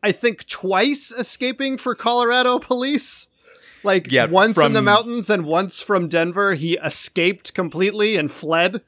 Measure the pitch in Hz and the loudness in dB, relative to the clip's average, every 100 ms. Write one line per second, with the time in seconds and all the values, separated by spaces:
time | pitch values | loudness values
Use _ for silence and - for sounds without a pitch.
0 | 208 - 240 214 - - 185 190 254 285 | -2 0 -2 -2 -12 -8 -2 2 2 0
1 | - 233 240 - 247 269 269 262 254 233 | -6 -6 -6 -4 -4 -4 -6 -4 -6 -2
2 | 233 240 233 247 247 247 - 247 262 285 | 0 2 2 2 2 0 -2 -4 -2 -2
3 | - - - _ _ - - - 202 190 | -2 -6 -8 _ _ -20 -20 -8 0 0
4 | 165 131 117 180 214 180 147 - 208 208 | 2 2 4 4 4 4 4 4 4 4
5 | 233 240 208 208 156 165 190 - - 196 | 2 -6 0 -2 0 -2 0 -6 -2 0
6 | 170 165 170 175 202 170 165 165 156 - | 0 0 0 0 0 0 0 0 0 -2
7 | - - 175 196 - - 175 156 190 208 | -2 0 0 0 -6 -4 -4 0 -2 2
8 | 208 208 147 - 156 165 180 208 | 0 2 -2 -6 -2 0 0 -2